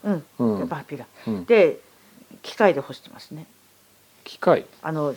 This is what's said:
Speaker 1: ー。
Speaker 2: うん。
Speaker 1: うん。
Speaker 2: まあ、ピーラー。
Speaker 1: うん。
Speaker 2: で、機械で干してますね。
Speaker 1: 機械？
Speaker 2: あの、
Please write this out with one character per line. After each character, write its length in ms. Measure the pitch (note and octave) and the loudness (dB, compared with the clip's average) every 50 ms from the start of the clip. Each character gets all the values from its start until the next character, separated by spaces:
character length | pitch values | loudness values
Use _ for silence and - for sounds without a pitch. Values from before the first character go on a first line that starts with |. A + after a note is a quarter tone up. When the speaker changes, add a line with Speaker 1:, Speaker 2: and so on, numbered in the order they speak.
| - | -4
Speaker 1:
ー。 160 | G#3 F#3+ D#3 C#3 _ _ - | -4 -4 -4 -6 _ _ -2
Speaker 2:
う 40 | A#2+ | 0
ん。 160 | A2 G#2 F#2+ | 0 0 -2
Speaker 1:
う 40 | E2+ | -4
ん。 40 | E2 | -6
Speaker 2:
ま 100 | E3+ C#3+ | -8 -10
あ、 40 | - | -10
ピ 120 | - D3 | -12 -14
ー 40 | C#3 | -14
ラ 60 | - - _ - - | -14 -18 _ -12 -8
ー。 60 | A2+ | -6
Speaker 1:
う 40 | G#3+ F#3+ | -6 -6
ん。 40 | - | 0
Speaker 2:
で、 340 | - A#3 G#3+ F3 D3 - - _ _ _ _ _ _ _ - - _ - - | 4 6 6 6 4 2 -4 _ _ _ _ _ _ _ -20 -20 _ -20 -18
機 140 | - - - | -18 -12 -2
械 180 | - G#3+ F#3+ D#3 | 2 2 4 4
で 80 | C#3 | 2
干 120 | - - C3 | -4 -8 -14
し 60 | - | -18
て 100 | - - | -18 -20
ま 100 | - - | -20 -20
す 120 | - - | -20 -18
ね。 140 | - D3+ E3 - _ _ _ _ _ _ _ _ _ _ _ _ _ _ _ | -18 -18 -18 -20 _ _ _ _ _ _ _ _ _ _ _ _ _ _ _
Speaker 1:
機 160 | - - - | -20 -14 -2
械？ 260 | - F3+ D3 - - - - _ | 2 2 2 2 0 -6 -16 _
Speaker 2:
あ 100 | - D#3+ | -10 -8
の、 220 | D#3+ D#3 D3 C#3+ D#3+ | -6 -4 -4 -4 -6